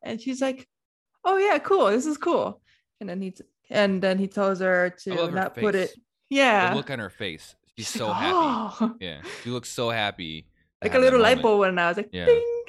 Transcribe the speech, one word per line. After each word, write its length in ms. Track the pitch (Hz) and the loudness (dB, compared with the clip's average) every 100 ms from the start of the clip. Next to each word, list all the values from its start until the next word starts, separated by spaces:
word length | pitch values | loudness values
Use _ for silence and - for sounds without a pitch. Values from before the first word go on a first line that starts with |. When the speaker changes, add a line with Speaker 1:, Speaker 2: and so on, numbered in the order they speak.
Speaker 1:
And 160 | - 226 | -10 -8
she's 200 | 262 254 | -8 -4
like, 260 | 269 262 - _ _ _ _ _ | -4 -4 -12 _ _ _ _ _
"Oh 140 | - 381 | 0 2
yeah, 220 | 403 302 | 2 2
cool. 320 | - 392 214 | 2 2 4
This 160 | 220 302 | 2 -2
is 100 | 294 | -4
cool." 460 | 349 262 123 208 _ _ _ _ | -2 0 -2 -6 _ _ _ _
And 120 | 202 | -10
then 100 | 180 | -8
he, 120 | 190 | -8
t-, 120 | - - _ _ | -12 -20 _ _
and 320 | 208 202 190 | 0 2 2
then 160 | 190 185 | 0 0
he 80 | 196 | -2
tells 340 | 208 196 185 | 0 -2 0
her 260 | 185 180 180 | 2 2 0
Speaker 2:
I 140 | 180 | -4
Speaker 1:
to 120 | 190 | -6
Speaker 2:
love 160 | 170 170 | -4 -2
her 60 | 185 | -2
Speaker 1:
not 180 | 190 | -4
put 200 | - 214 | -2 0
it. 160 | 196 180 | 0 -2
Speaker 2:
face. 100 | - _ _ _ | -8 _ _ _
Speaker 1:
Yeah. 400 | 277 262 208 180 | 2 4 4 2
Speaker 2:
The 60 | - | 0
look 140 | - | -4
on 80 | 131 | -8
her 120 | 98 | -8
face. 440 | - 101 78 - _ _ - | -8 -10 -10 -16 _ _ -12
She's 120 | 107 | -10
Speaker 1:
She's 100 | - | -6
Speaker 2:
so 80 | 110 | -4
Speaker 1:
like, 80 | 104 | -2
Speaker 2:
happy. 180 | 381 | 0
Speaker 1:
"Oh." 640 | 370 311 226 214 - 226 - | 2 2 0 -6 -2 -4 -2
Speaker 2:
Yeah. 200 | 90 71 92 - | -10 -10 -14 -12
She 60 | 120 | -8
looks 180 | 120 - | -8 -8
so 220 | - 117 | -4 -2
happy 560 | 113 104 - 82 78 - _ _ _ | 0 -2 -4 -8 -10 -14 _ _ _
Speaker 1:
Like 100 | 214 | 0
Speaker 2:
to 60 | 262 | 4
Speaker 1:
a 40 | |
Speaker 2:
have 0 | |
that 20 | |
Speaker 1:
little 160 | 254 254 | 6 6
light 100 | 220 254 | 6 4
Speaker 2:
moment. 60 | |
Speaker 1:
bulb 180 | 226 208 | 4 4
went 120 | 190 | 4
on. 120 | 180 | 2
I 40 | 170 | 0
was 80 | 175 | -2
like, 100 | 214 | -6
Speaker 2:
Yeah. 140 | 185 | -2
Speaker 1:
"Ding." 380 | 494 466 466 480 | 2 2 2 -4